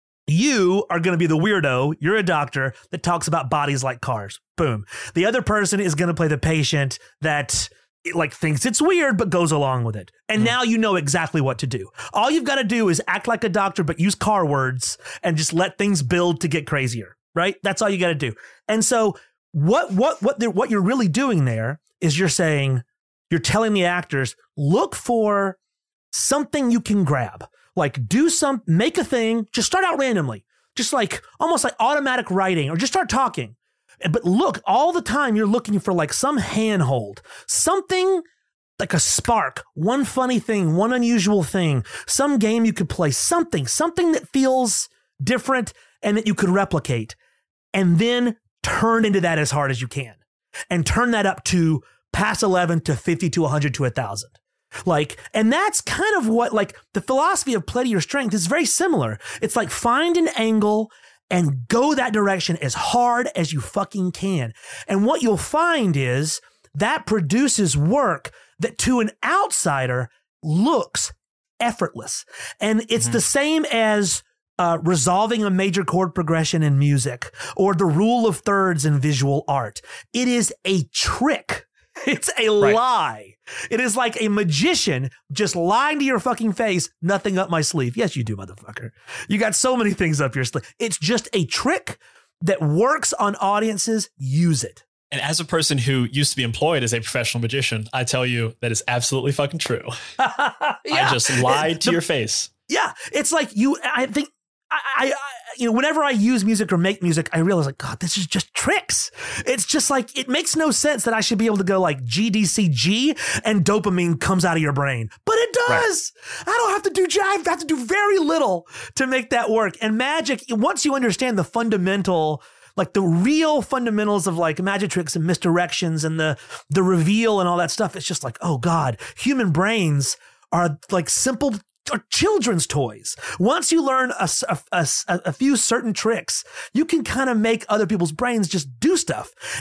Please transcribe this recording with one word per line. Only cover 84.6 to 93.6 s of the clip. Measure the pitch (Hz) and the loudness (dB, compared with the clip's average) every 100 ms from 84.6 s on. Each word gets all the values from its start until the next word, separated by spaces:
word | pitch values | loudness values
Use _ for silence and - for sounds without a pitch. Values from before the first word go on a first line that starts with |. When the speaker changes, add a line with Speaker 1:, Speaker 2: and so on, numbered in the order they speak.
| 285 339 - 131 131 - _ | 2 2 0 -2 -4 -8 _
Speaker 1:
just | 143 208 175 | -4 -2 0
lying | 170 220 294 302 | 2 2 2 0
to | 269 | 0
your | 240 | 0
fucking | 254 240 220 | 0 -2 -2
face. | 190 220 180 - - | 0 0 0 -2 -6
"Nothing | 170 196 208 185 | -2 0 0 -2
up | 170 | 0
my | 165 | 0
sleeve." | 147 160 123 202 | 0 -2 -2 -2
Yes, | 202 139 | -2 -2
you | |
do, | 110 101 | -4 -6
motherfucker. | 92 101 - 113 117 - - - - | -10 -18 -18 -16 -16 -18 -18 -14 -4
You | 208 | 0
got | 214 - | 0 2
so | 254 254 | 0 2
many | 208 | 0
things | 190 170 147 | 0 0 0
up | 139 135 | 0 -2
your | 123 | -4
sleeve. | 139 - - | -4 -10 -6
It's | 233 - | -6 -2
just | 151 233 - | 0 -2 0
a | 202 143 | -2 -2
trick | - 262 359 - - - _ _ _ | -2 0 -2 -4 -14 -18 _ _ _
that | 170 190 | -2 0
works | 151 160 247 311 - | 2 2 2 2 -2
on | - 202 202 | 0 -2 0
audiences. | 196 208 | 0 2